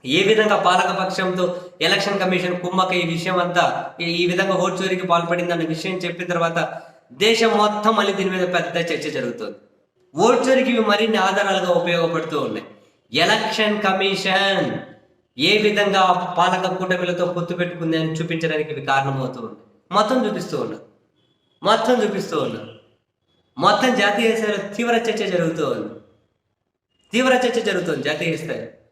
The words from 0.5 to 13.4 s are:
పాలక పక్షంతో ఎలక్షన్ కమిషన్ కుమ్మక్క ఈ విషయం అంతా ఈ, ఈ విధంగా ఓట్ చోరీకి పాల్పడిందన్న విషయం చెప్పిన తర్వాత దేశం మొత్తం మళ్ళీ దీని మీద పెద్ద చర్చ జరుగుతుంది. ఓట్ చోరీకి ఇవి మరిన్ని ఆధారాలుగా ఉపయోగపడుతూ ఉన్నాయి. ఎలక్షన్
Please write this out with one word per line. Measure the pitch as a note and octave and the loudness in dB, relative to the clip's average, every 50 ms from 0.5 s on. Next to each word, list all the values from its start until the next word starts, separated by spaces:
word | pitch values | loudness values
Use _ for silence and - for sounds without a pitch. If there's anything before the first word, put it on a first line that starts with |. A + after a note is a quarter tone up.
| G3+ | 2
పాలక | F3+ - F3 F3+ F3+ F3+ F3+ F#3 F#3 | 2 4 4 4 4 2 0 0 -2
పక్షంతో | F#3 F3+ - - F#3+ F#3 F3+ F3+ F3+ E3+ - - - - - - | -4 -4 -2 -2 -2 -2 0 0 -2 -2 -2 -6 -10 -14 -6 -2
ఎలక్షన్ | D#3 E3+ G3 F#3+ - G3+ G3 F#3+ | 0 0 2 0 0 -2 -2 -2
కమిషన్ | F#3 F#3 F#3 F3 F3 F3+ F3+ F3 | 0 0 0 0 0 -2 -4 -4
కుమ్మక్క | F3 F3+ F#3 F#3+ F#3 F#3 | -4 -4 0 0 0 0
ఈ | F3+ F3+ E3+ | 0 -2 -2
విషయం | E3 E3 E3+ - F#3+ F#3 F3 | -2 -4 -4 -2 -2 0 0
అంతా | F3 F3+ F3 F3 D#3 - - - - - - - | 0 0 2 2 2 2 0 -2 -8 -10 -8 -6
ఈ, | F3 | -4
ఈ | E3+ E3+ F3 F3 | -2 0 0 0
విధంగా | F3 F3 F#3 G3 F#3+ F#3+ | 0 2 0 0 0 2
ఓట్ | E3+ F3+ F#3+ F3+ - | 2 0 0 0 -2
చోరీకి | F#3+ F#3 F#3 F3+ F#3 | -2 -2 -2 -2 0
పాల్పడిందన్న | F3+ E3+ E3+ E3+ E3 F3+ F3 F3 F3 E3+ D#3+ D#3+ | 2 2 2 2 0 -2 -2 0 -2 -2 -2 -2
విషయం | D#3 D#3+ D#3+ - F#3+ F3+ | -2 -4 -4 -4 -6 -6
చెప్పిన | F3 F3 E3+ E3 E3+ F3+ | -4 -4 -6 -6 -6 -6
తర్వాత | E3+ F3 E3 E3 E3 E3 E3+ D3+ - - - - - - _ _ _ | -4 -2 0 0 0 0 -2 -4 -4 -6 -12 -16 -18 -20 _ _ _
దేశం | B2 - F#3+ A3 A3+ A3 A3+ A3 G#3 G#3 | -4 0 2 2 4 4 2 2 4 4
మొత్తం | G#3 G#3 G#3 G#3 G#3 A3 A3 | 2 2 0 0 0 2 2
మళ్ళీ | G#3 G#3 G3+ | 2 2 0
దీని | F#3+ G3 F#3+ F#3 | 0 0 -2 -2
మీద | F#3 F#3 F3+ F3 F3 | 0 -2 -2 0 0
పెద్ద | E3+ D#3+ - - | -2 -2 -2 -4
చర్చ | F3 E3+ E3+ D#3+ C3+ - D#3 | -4 -2 -2 -4 -4 -6 -6
జరుగుతుంది. | C3+ C3+ B2 A#2+ A2 - A2 G2+ - - _ _ _ _ _ _ _ _ _ _ _ | -6 -4 -6 -6 -6 -8 -10 -12 -12 -16 _ _ _ _ _ _ _ _ _ _ _
ఓట్ | D3 G3 A#3+ A#3+ - - C4 | 2 4 4 4 4 4 4
చోరీకి | C4 B3+ - A#3 | 4 4 4 2
ఇవి | A#3 A3+ | 2 2
మరిన్ని | A3 G#3 G#3 G#3 A3+ A3 A3 G3 | 2 2 2 2 2 2 2 2
ఆధారాలుగా | F#3 G3 F#3+ G3+ G3+ G3 F#3+ F#3+ F3+ F3+ | 2 2 2 0 0 0 0 0 2 2
ఉపయోగపడుతూ | F3 E3+ E3+ F3 E3+ E3+ E3 D#3+ E3 D#3 - - D3+ C#3+ | 2 2 2 2 0 2 2 0 0 -2 -4 -2 -4 -4
ఉన్నాయి. | C3 A2+ G#2+ G#2+ - - - - _ _ _ _ _ _ A2+ C#3 | -2 -2 -6 -8 -10 -12 -20 -20 _ _ _ _ _ _ 0 0
ఎలక్షన్ | E3+ F#3 G#3+ A3 | 2 2 2 0